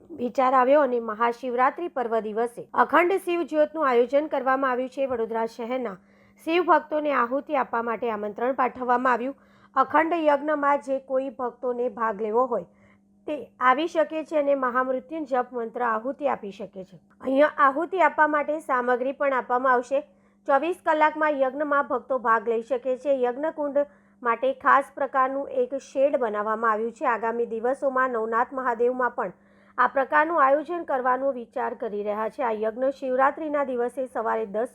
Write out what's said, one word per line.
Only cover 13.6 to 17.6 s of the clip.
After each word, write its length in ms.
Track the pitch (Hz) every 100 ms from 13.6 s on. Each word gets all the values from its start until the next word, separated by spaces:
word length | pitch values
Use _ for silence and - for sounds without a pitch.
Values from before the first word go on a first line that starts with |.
| 254 254 330
શકે 360 | 330 302 311
છે 140 | 302 302
અને 180 | 285 277
મહામૃત્યુંજય 800 | 254 247 262 262 254 320 294 254
જપ 100 | 247
મંત્ર 280 | 254 226 240
આહુતિ 460 | 240 220 240 - 285
આપી 240 | 226 202
શકે 320 | 196 190 190
છે. 160 | 185 170 _ _
અહીંયા 300 | 254 269 294
આહુતિ 400 | -